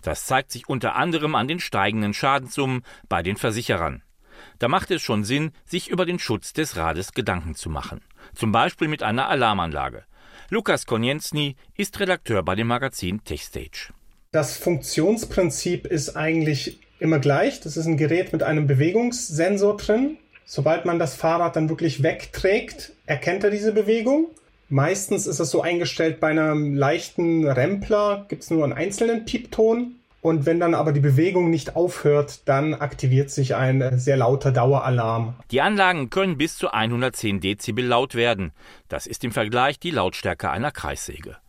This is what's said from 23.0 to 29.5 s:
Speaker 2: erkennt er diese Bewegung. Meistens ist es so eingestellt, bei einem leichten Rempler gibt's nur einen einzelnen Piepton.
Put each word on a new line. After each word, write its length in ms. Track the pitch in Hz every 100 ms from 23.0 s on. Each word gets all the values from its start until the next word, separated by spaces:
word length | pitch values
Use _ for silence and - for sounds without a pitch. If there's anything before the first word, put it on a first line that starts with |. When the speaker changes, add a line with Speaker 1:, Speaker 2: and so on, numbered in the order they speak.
| -
Speaker 2:
erkennt 400 | 147 - 190 202
er 60 |
diese 200 | 208 214
Bewegung. 560 | 214 202 226 226 285 330 - _ _ _
Meistens 580 | 135 147 196 - 196 156
ist 140 | -
es 100 | 160
so 120 | 165
eingestellt, 580 | 151 175 170 - 160 156
bei 80 | 156
einem 480 | 156 156 151 147 139
leichten 720 | 135 165 - - 170 165 151
Rempler 800 | 127 147 202 196 208 208 202 202
gibt's 220 | - -
nur 160 | 165 143
einen 80 |
einzelnen 500 | - 175 196 233 226
Piepton. 720 | 226 240 -